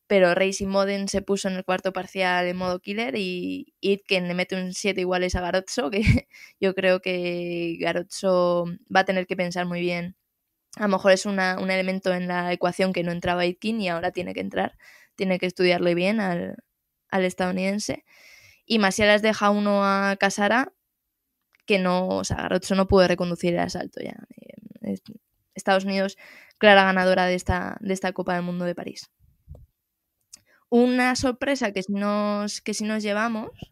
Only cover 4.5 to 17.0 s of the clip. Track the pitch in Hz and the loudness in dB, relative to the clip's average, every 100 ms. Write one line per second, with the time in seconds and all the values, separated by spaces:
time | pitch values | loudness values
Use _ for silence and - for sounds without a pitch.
4.5 | 190 185 185 208 185 180 180 180 185 180 | -4 -6 -4 -4 -2 -2 0 -2 -2 -2
5.5 | 185 190 - 277 202 214 254 - - - | -2 -2 -4 -4 0 2 2 0 -20 -18
6.5 | - 190 190 185 185 185 180 175 175 175 | -2 -2 2 2 2 0 -4 -4 -4 -6
7.5 | 175 170 170 170 175 180 - 190 180 175 | -4 -6 -4 -2 -2 -6 -4 2 4 4
8.5 | 175 170 175 - 190 190 190 180 185 180 | 0 -2 -8 0 2 2 0 -2 -4 -4
9.5 | 180 180 175 175 175 175 - _ _ _ | -2 -4 -2 -2 -4 -8 -12 _ _ _
10.5 | _ _ - 208 190 202 185 208 196 185 | _ _ -4 0 2 4 4 2 -2 -2
11.5 | 185 190 190 185 190 190 180 180 180 180 | -2 -2 -2 -2 -2 -2 -2 -2 -2 -2
12.5 | 175 180 - 190 180 175 175 180 175 180 | -2 -2 0 -2 0 -2 -2 -2 0 0
13.5 | 180 214 226 185 170 180 180 180 190 196 | -2 -4 -2 -2 -2 -4 -6 -8 -6 -6
14.5 | 185 202 _ - - _ - 190 180 180 | -4 -4 _ -20 -20 _ -6 -2 0 -2
15.5 | - 180 175 175 175 185 226 196 175 185 | 0 2 4 2 2 2 0 0 -2 -6
16.5 | - - _ _ _ | -10 -18 _ _ _